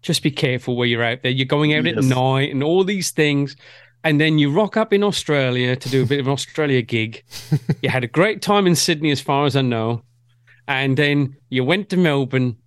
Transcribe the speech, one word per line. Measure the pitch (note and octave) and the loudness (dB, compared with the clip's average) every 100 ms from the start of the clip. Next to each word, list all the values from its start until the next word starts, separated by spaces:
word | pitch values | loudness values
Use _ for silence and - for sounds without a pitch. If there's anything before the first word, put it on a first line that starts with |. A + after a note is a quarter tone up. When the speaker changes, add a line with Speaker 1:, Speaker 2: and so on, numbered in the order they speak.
Speaker 1:
Just | - D#3+ | -2 0
be | D#3 | 0
careful | C#3 C#3+ B2 - A#2+ | 0 -2 -2 -2 -2
where | B2 | 0
you're | A#2 | 0
out | A#2 B2+ | 0 -2
there. | B2+ | -2
You're | C3 C3 | 0 0
going | D3 D3+ | 2 2
out | D3+ D#3+ | 2 0
at | E3 | 0
Speaker 2:
Yes. | |
Speaker 1:
night | C3 B2+ C3 C3 C#3 | 2 2 2 2 0
and | C3+ | -2
all | D3 F3+ | 0 2
these | F#3+ G3+ F3 | 2 -2 -4
things." | - D3+ C#3+ C#3+ - - - - _ | 0 0 2 -2 -8 -20 -20 -20 _
And | D#3+ D3 | 0 2
then | D#3 D#3 | 2 2
you | C#3+ | 2
rock | D3+ G#3 A3 | 2 0 0
up | A3 | 0
in | G3+ | 2
Australia | G#3 - - D3 C3 B2 B2 B2+ | 2 -2 -2 0 0 0 -2 -2
to | B2+ | -2
do | C3+ | 0
a | A#2+ | 0
bit | C#3+ | -2
of | C3 | -2
an | |
Australia | C#3 - - D3+ C3 | -4 -6 -4 0 0
gig. | A2+ A#2 A2 A2 _ - - | 0 -4 -4 -8 _ -20 -4
Speaker 3:
<laughs> | D3+ - - | -4 -2 -2
Speaker 1:
You | - | 0
had | B2+ | -2
a | A#2+ | -2
great | D3 G3 G3+ | 0 0 0
time | - G3+ F#3+ | 0 2 4
in | D#3+ | 2
Sydney, | - D#3 D#3 | 0 0 0
as | C#3 | -2
far | - C#3 C#3+ | -2 0 2
as | C3+ | 0
I | |
know. | B2+ A#2 A2+ A#2 _ _ _ _ _ _ - | 0 -2 -2 -4 _ _ _ _ _ _ -6
And | C3 C#3 C3+ | -2 0 2
then | C#3+ C#3+ C3+ C3+ _ | 2 2 -2 -6 _
you | B2+ | -4
went | B2+ F#3 G3+ | 0 -2 -2
to | F3+ | 0
Melbourne, | F3 C#3+ C3 C3 B2+ A2+ | 2 0 -2 -2 -2 -6